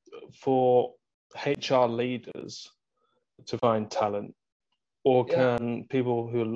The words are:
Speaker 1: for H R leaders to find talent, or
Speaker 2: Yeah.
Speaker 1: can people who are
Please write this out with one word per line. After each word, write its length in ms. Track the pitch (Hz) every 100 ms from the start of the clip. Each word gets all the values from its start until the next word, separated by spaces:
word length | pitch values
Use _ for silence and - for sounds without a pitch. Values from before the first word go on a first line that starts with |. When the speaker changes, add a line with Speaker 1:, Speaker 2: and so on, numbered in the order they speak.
| _ - -
Speaker 1:
for 600 | - 135 131 127 123 - - _ _ _ -
H 260 | 143 139 -
R 160 | 131 120
leaders 800 | 117 127 120 - - - - - _ _ _ _ _ _ _ -
to 100 | 117
find 320 | 120 110 107
talent, 420 | - 107 101 - - _ _ _ _ _ _
or 220 | 139 127 123
Speaker 2:
Yeah. 300 | 131 127 120
Speaker 1:
can 280 | 120 117 -
people 380 | 131 123 117 117
who 120 | 120
are 120 | 110